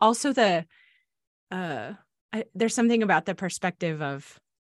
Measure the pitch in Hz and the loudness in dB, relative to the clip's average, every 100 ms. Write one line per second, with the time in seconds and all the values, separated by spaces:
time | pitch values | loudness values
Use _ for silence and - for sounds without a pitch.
0 | 220 233 285 262 208 170 165 _ _ _ | 2 4 0 2 4 2 -2 _ _ _
1 | _ _ _ _ - 185 175 127 117 208 | _ _ _ _ -12 -8 -6 -6 -8 -12
2 | _ _ _ 220 - 190 226 247 233 233 | _ _ _ -8 -8 -2 -2 2 2 4
3 | 214 165 196 175 180 - 185 - 170 151 | 4 2 0 -6 -6 -6 -8 -4 -6 -4
4 | 143 139 - - _ _ | -6 -8 -12 -20 _ _